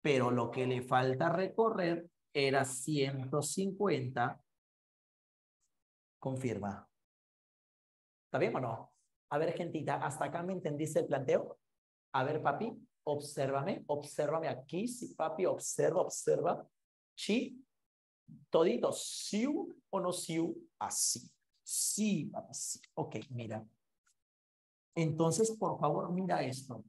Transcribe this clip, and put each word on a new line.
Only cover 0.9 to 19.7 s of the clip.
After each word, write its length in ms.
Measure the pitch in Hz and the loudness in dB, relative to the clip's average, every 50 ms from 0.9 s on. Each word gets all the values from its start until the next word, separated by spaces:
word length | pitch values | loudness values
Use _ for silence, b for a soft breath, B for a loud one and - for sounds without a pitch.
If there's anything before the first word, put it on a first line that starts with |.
| 131 127 127 131 131 131 165 165 | 4 4 6 4 2 2 2 2
recorrer 800 | 165 175 190 190 - - 226 220 214 196 180 170 170 170 - - _ _ _ _ | 2 2 0 0 2 2 4 4 4 2 2 0 0 -2 -4 -12 _ _ _ _
era 360 | _ 147 139 135 135 139 127 | _ 2 4 4 4 4 2
ciento 760 | 127 - - - - 156 147 135 135 135 135 131 131 143 147 | 2 -2 -6 -2 0 2 2 2 0 0 -4 -4 -2 -2 0
cincuenta. 960 | 143 - - 196 190 196 190 - 208 196 156 131 127 123 - - 120 123 - - _ _ _ _ _ _ _ _ _ _ _ _ _ _ _ _ _ _ _ _ _ _ _ _ _ _ _ _ _ _ _ _ _ _ _ _ | 0 0 -2 -2 -2 -2 0 0 2 2 2 2 0 -2 0 0 0 0 -2 -8 _ _ _ _ _ _ _ _ _ _ _ _ _ _ _ _ _ _ _ _ _ _ _ _ _ _ _ _ _ _ _ _ _ _ _ _
Confirma. 680 | - 135 131 127 127 123 107 101 104 101 95 90 - _ _ _ _ _ _ _ _ _ _ _ _ _ _ _ _ _ _ _ _ _ _ _ _ _ _ _ _ | -6 -4 -4 -2 -2 -2 -2 -2 -4 -6 -6 -8 -12 _ _ _ _ _ _ _ _ _ _ _ _ _ _ _ _ _ _ _ _ _ _ _ _ _ _ _ _
¿Está 100 | _ - | _ 0
bien 180 | 131 165 220 - | 0 2 2 0
o 60 | 147 | -2
no? 320 | 127 117 113 - - _ _ _ _ _ _ _ _ _ | -2 -4 -6 -6 -10 _ _ _ _ _ _ _ _ _
A 80 | 147 147 | -2 0
ver, 160 | 160 175 165 | 0 0 -2
gentita, 400 | - 175 165 - 160 139 143 143 | -4 -6 -4 -4 -4 -2 -2 -2
¿hasta 320 | - - 151 - - 147 | -2 -2 -4 -2 -2 -4
acá 160 | 143 147 170 | -4 -2 -4
me 100 | 175 185 | -4 -4
entendiste 480 | 190 180 - 156 147 147 156 156 - 170 | -6 -4 -4 -4 -2 -2 -4 0 0 0
el 60 | 156 | 2
planteo? 520 | - 143 135 135 156 165 - - - - _ _ _ _ _ _ _ _ _ _ _ | 2 0 -2 2 2 2 2 2 -2 -12 _ _ _ _ _ _ _ _ _ _ _
A 100 | - 135 | 0 0
ver, 200 | 131 143 156 156 | 0 2 0 0
papi, 360 | - 147 139 - 214 233 220 - - _ _ _ _ | 0 0 0 0 -2 -4 -4 -10 -18 _ _ _ _
obsérvame, 760 | 151 147 147 147 - - 156 135 135 135 135 143 147 - - - | -2 -2 -2 -4 -6 -2 -2 0 0 0 0 0 -2 -4 -4 -2
obsérvame 600 | - 147 147 147 - - - 151 147 156 165 165 143 | -4 -4 -4 -4 -8 -2 -2 0 0 0 0 0 -2
aquí. 380 | 120 127 - - 160 180 220 247 | -2 -4 -6 -6 -2 -2 -2 -2
Sí, 260 | - - 185 135 - | -2 -6 -10 -10 -2
papi, 320 | - 160 160 - - 185 | -2 -2 0 2 2 2
observa, 560 | 156 131 - - - - - 147 156 160 180 | 2 2 2 -2 -4 0 4 2 4 6 4
observa. 680 | - - - - - 156 151 143 - 175 - - - - _ _ _ _ _ _ _ _ _ | 2 2 0 -2 2 2 4 4 4 2 0 0 -6 -14 _ _ _ _ _ _ _ _ _
Sí, 480 | - - - 202 247 - - - - - _ _ _ _ _ _ _ _ _ _ _ _ - - - - _ | -8 -2 0 2 2 0 -2 -8 -16 -20 _ _ _ _ _ _ _ _ _ _ _ _ -20 -20 -20 -8 _
todito, 420 | - 160 165 190 240 - 190 139 | 4 6 6 6 4 4 2 0
¿sí 540 | 135 - - - - - - - - 208 233 285 302 - 381 - | 0 0 -6 -8 -8 -8 -6 -2 0 0 0 2 0 -2 -4 -6